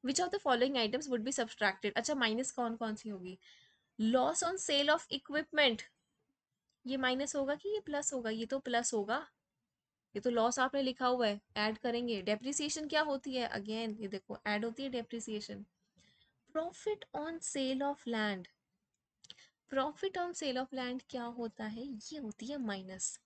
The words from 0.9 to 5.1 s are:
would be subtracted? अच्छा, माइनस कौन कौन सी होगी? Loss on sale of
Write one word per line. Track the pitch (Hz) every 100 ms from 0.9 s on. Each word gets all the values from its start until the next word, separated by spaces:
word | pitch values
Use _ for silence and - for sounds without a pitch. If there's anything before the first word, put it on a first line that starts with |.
| 247 302
would | 247 226
be | 277
subtracted? | 226 - 208 196 208 202
अच्छा, | 233
माइनस | 285 226 220 269
कौन | - 240 226
कौन | 226
सी | 220 220
होगी? | 196 185 185 - - - _ _ -
Loss | 220 254 254 330
on | 339 381
sale | - 285 285 311
of | -